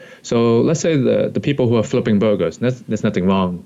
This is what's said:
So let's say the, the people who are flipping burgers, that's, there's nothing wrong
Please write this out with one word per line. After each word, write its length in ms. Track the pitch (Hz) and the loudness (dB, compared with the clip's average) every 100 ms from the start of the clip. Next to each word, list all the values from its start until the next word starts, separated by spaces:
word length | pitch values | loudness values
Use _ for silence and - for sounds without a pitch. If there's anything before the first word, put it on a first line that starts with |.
| - - | -20 -20
So 380 | - 120 117 117 | -4 0 2 2
let's 200 | 123 160 | 2 0
say 160 | 175 156 | 0 0
the, 320 | 117 104 - | 2 0 0
the 60 | - | -2
people 300 | 120 139 123 | -2 0 0
who 80 | 117 | 0
are 60 | |
flipping 360 | 104 127 123 104 | 0 -2 0 2
burgers, 380 | 110 104 82 - | 2 2 -2 -2
that's, 240 | 120 127 | -4 -4
there's 220 | - 110 | -6 -4
nothing 220 | 113 98 92 | -2 -2 0
wrong 400 | 95 92 87 | 0 0 -4